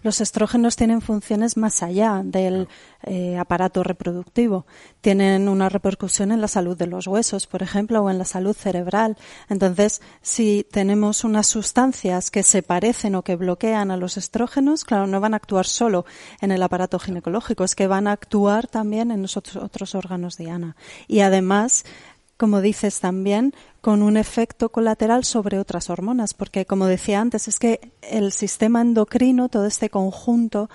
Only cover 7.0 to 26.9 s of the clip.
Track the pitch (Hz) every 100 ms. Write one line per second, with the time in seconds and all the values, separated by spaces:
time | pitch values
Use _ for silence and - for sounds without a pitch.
7 | 185 208 233 196 - 190 190 202 214 226
8 | 196 185 185 185 190 214 202 175 180 202
9 | 226 214 - - - 196 190 180 208 -
10 | - - - - 220 208 - 208 196 208
11 | 208 214 233 214 208 226 202 - 262 -
12 | 185 180 - 202 190 196 - 180 214 247
13 | 214 190 185 175 180 180 226 214 196 185
14 | 180 196 - 226 240 277 277 311 - 208
15 | 196 196 214 220 - 190 185 - 233 180
16 | 175 - - - 196 190 180 180 185 180
17 | - 175 170 202 - 233 185 - 190 196
18 | 208 208 - 214 202 214 - 220 214 214
19 | 233 214 190 202 - 185 208 - 190 190
20 | 180 180 175 - 165 175 165 - - -
21 | - 214 196 190 185 202 233 - - -
22 | - _ _ - 226 202 196 208 208 -
23 | 185 185 190 202 269 - - _ - 208
24 | 208 214 214 - 226 - 226 - 226 220
25 | 220 247 254 226 202 196 196 170 - 175
26 | 196 254 208 - 196 196 185 196 185